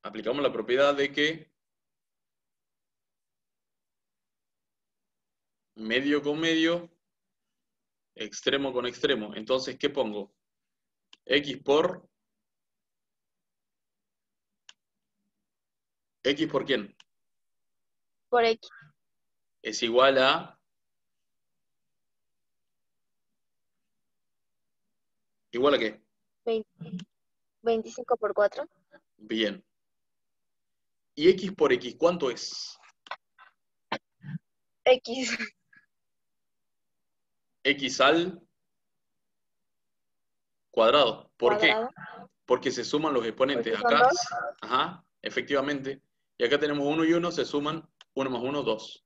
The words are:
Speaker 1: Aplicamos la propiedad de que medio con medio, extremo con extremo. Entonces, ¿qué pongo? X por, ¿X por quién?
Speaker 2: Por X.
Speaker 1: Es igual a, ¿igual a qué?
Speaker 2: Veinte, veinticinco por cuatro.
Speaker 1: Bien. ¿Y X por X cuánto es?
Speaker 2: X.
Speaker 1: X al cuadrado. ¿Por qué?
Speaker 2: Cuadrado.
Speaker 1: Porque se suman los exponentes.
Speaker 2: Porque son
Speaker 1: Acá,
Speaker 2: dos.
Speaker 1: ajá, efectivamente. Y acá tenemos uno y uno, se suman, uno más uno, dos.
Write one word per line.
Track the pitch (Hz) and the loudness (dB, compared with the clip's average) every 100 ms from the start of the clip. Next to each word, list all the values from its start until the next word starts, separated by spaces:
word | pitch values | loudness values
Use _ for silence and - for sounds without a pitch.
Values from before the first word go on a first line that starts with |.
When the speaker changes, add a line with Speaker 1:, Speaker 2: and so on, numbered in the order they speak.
Speaker 1:
Aplicamos | 104 104 104 139 | -12 -8 -4 0
la | 139 | 0
propiedad | 113 107 123 143 | -2 0 4 4
de | 143 143 | 4 -2
que | 143 147 160 - _ _ _ _ _ _ _ _ _ _ _ _ _ _ _ _ _ _ _ _ _ _ _ _ _ _ _ _ _ _ _ _ _ _ _ _ _ _ _ _ _ _ | 0 -2 -2 -14 _ _ _ _ _ _ _ _ _ _ _ _ _ _ _ _ _ _ _ _ _ _ _ _ _ _ _ _ _ _ _ _ _ _ _ _ _ _ _ _ _ _
medio | - 110 120 143 147 | -12 -2 -2 0 0
con | 143 151 | -2 -2
medio, | 165 160 165 175 175 _ _ _ _ _ _ _ _ _ _ _ _ | 0 2 0 0 -6 _ _ _ _ _ _ _ _ _ _ _ _
extremo | - 107 - - 139 139 | -16 -14 -6 -2 -2 -2
con | 123 131 | -4 -4
extremo. | - 143 123 107 | -4 -2 -2 -4
Entonces, | 107 107 131 131 120 | -12 -4 -4 -2 -6
¿qué | 143 | -4
pongo? | 143 110 104 101 _ _ _ _ _ _ _ _ - - | -2 -4 -6 -12 _ _ _ _ _ _ _ _ -20 -2
X | 143 143 131 | -2 -2 -8
por, | - 147 175 180 _ _ _ _ _ _ _ _ _ _ _ _ _ _ _ _ _ _ _ _ _ _ _ _ _ _ - _ _ _ _ _ _ _ _ _ _ _ _ _ _ _ | 2 2 2 -4 _ _ _ _ _ _ _ _ _ _ _ _ _ _ _ _ _ _ _ _ _ _ _ _ _ _ -20 _ _ _ _ _ _ _ _ _ _ _ _ _ _ _
¿X | 131 147 156 | -4 -2 -2
por | - | -4
quién? | - 123 98 _ - _ _ _ _ _ _ _ _ _ _ _ _ | -2 -4 -4 _ -20 _ _ _ _ _ _ _ _ _ _ _ _
Speaker 2:
Por | 240 233 | 2 2
X. | 226 - - - _ _ _ _ _ _ _ | 0 -6 -20 -20 _ _ _ _ _ _ _
Speaker 1:
Es | - 107 | -10 -4
igual | 117 120 135 135 | 0 4 6 6
a, | 131 160 180 _ _ _ _ _ _ _ _ _ _ _ _ _ _ _ _ _ _ _ _ _ _ _ _ _ _ _ _ _ _ _ _ _ _ _ _ _ _ _ _ _ _ _ _ _ _ _ _ _ _ | 4 2 -4 _ _ _ _ _ _ _ _ _ _ _ _ _ _ _ _ _ _ _ _ _ _ _ _ _ _ _ _ _ _ _ _ _ _ _ _ _ _ _ _ _ _ _ _ _ _ _ _ _ _
¿igual | 117 139 | 0 2
a | 131 | 4
qué? | 110 - _ _ _ _ - | 0 -6 _ _ _ _ -4
Speaker 2:
Veinte, | 226 214 _ 165 180 185 _ _ _ _ _ | -4 -4 _ -14 -12 -14 _ _ _ _ _
veinticinco | 226 226 220 - 240 240 | -2 -2 -2 -14 -4 -2
por | 208 | 0
cuatro. | 202 202 - 302 _ _ - _ _ | 2 2 0 -12 _ _ -20 _ _
Speaker 1:
Bien. | - 113 104 95 _ _ _ _ _ _ _ _ _ _ _ _ _ _ _ | -6 -2 -2 -2 _ _ _ _ _ _ _ _ _ _ _ _ _ _ _
¿Y | - 160 | 4 4
X | 190 196 | 4 -2
por | - 147 | 0 2
X | 123 123 - | 2 0 0
cuánto | 165 175 131 | 0 2 -4
es? | 113 - - - - - _ - - _ _ - _ _ _ _ - _ _ 147 - _ _ _ _ | -4 -10 -12 -14 -16 -20 _ -18 -18 _ _ -20 _ _ _ _ -12 _ _ -14 -14 _ _ _ _
Speaker 2:
X. | - 254 - 254 240 226 220 _ _ - _ _ _ _ _ _ _ _ _ _ _ _ _ _ _ _ _ _ | 2 2 2 -6 -4 -6 -8 _ _ -20 _ _ _ _ _ _ _ _ _ _ _ _ _ _ _ _ _ _
Speaker 1:
X | 143 143 131 - | 0 0 -2 2
al | 135 165 180 - _ _ _ _ _ _ _ _ _ _ _ _ _ _ _ _ _ _ _ _ _ _ _ | 4 4 0 -6 _ _ _ _ _ _ _ _ _ _ _ _ _ _ _ _ _ _ _ _ _ _ _
cuadrado. | - 113 143 123 - - _ | 2 6 6 4 0 -16 _
¿Por | 120 208 | 2 4
qué? | - | 4
Speaker 2:
Cuadrado. | 214 240 - - - - _ - | 2 -2 -10 -18 -18 -20 _ -2
Speaker 1:
Porque | 123 135 | 0 0
se | 117 | -4
suman | 113 147 156 | -2 -2 0
los | 131 113 | 0 -2
exponentes. | 107 131 135 113 104 | 0 0 0 -2 -2
Speaker 2:
Porque | 240 | 2
son | 151 | 4
Speaker 1:
Acá, | 151 | 4
Speaker 2:
dos. | - - - - - | 2 -4 -8 -10 -12
Speaker 1:
ajá, | 110 127 160 180 _ _ | -2 -2 -2 -6 _ _
efectivamente. | - 127 127 139 139 143 131 139 _ _ _ _ | -6 -6 -2 -2 0 -4 -6 -10 _ _ _ _
Y | |
acá | 120 143 | 0 2
tenemos | 147 147 143 | 0 0 0
uno | 160 | 0
y | 160 | 2
uno, | 170 175 | 2 0
se | 165 | -4
suman, | 120 147 147 160 - _ - | -2 -2 -4 -6 -10 _ -12
uno | - 135 | -6 -4
más | 123 | -4
uno, | 127 147 | -4 -4
dos. | 117 107 - - | -2 -4 -6 -18